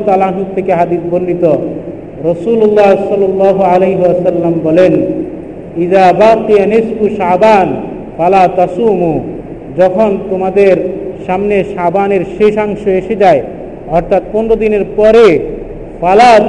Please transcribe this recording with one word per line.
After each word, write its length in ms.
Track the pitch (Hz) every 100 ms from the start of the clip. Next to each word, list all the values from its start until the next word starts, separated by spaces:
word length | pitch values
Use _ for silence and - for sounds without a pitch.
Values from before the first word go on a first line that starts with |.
| 208
তাআলা 200 | 190 190
আনহু 200 | 180 190 190
থেকে 180 | 180
হাদিস 260 | 170 170 170 170
বর্ণিত, 320 | 175 180 170 170 139 - - - - - -
রাসূলুল্লাহ 720 | 160 170 226 226 214 208 202 190
সাল্লাল্লাহু 680 | 196 196 190 190 196 190
আলাইহি 380 | 185 180 185 175
ওয়াসাল্লাম 520 | 180 175 180 170 170 165
বলেন, 300 | 156 170 180 - - - - - - - - 165
"ইযা 360 | 175 190 185
বাকিয়া 520 | 170 220 220 - 208 190
নিসফু 440 | 226 220 214 208 202
শাবান 560 | 180 180 220 208 165 127 - - - -
ফালা 320 | 175 196 180 185
তাসুমু", 640 | 180 180 226 185 170 143 - - - - - 135
যখন 400 | 185 180 220 196 -
তোমাদের 460 | 185 190 196 196 175 - - - - -
সামনে 360 | 185 208 202 - 185
শাবানের 460 | 175 190 196 196 165 -
শেষাংশ 500 | 214 208 208 185 202
এসে 280 | 185 185 208
যায়, 260 | 190 139 - - - - -
অর্থাৎ 360 | 165 175 190 185
পনেরো 220 | 214 226 220
দিনের 300 | 220 208 185 -
পরে, 440 | 214 226 214 147 - - - - - -
ফালা 380 | 175 202 247 220